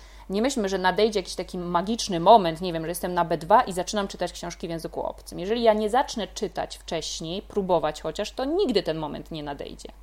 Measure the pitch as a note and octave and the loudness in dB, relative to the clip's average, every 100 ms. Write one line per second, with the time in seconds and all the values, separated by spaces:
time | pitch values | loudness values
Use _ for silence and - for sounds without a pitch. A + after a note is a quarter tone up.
0 | - - - G3 A#3+ C4+ G3+ F#3+ F#3 F3+ | -20 -18 -4 0 0 0 0 2 2 4
1 | A3 G#3 F3+ - F#3 F#3 F3 F3 F#3+ A#3 | 2 2 -4 -6 -8 -6 -2 0 0 -2
2 | - F3 E3+ A3+ F3 D#3+ F#3 E3 D#3+ F3 | -2 4 8 8 8 0 -4 -4 -4 -4
3 | F#3 F3+ E3 E3 D#3+ G#3+ B3 F3+ E3+ G#3+ | -2 0 0 0 4 6 6 -2 -4 -4
4 | G3 - F3 - F3 - F3 E3 D#3+ - | -4 -4 -6 -6 -12 -10 -8 -6 -6 -6
5 | - - - E3 F3+ A#3+ A3+ G#3+ G#3+ A#3+ | -6 -8 -12 -8 -4 4 6 6 4 2
6 | C#4+ - F#3+ - G3 - - - - E3+ | 2 -2 -6 -4 -6 -4 -8 -10 -6 -6
7 | - - D#3+ F#3 - - F#3+ E3+ D#3 D#3 | -4 -6 -6 -8 -6 -2 2 2 2 -2
8 | D#3+ D#3 G#3 - C4 E4+ F#4 C4 E3+ D#3+ | -6 -6 -6 -4 -2 0 2 2 0 -2
9 | D3+ D3+ D3+ D#3+ D3 C#3+ - - - - | -4 -8 -10 -8 -8 -8 -10 -14 -16 -18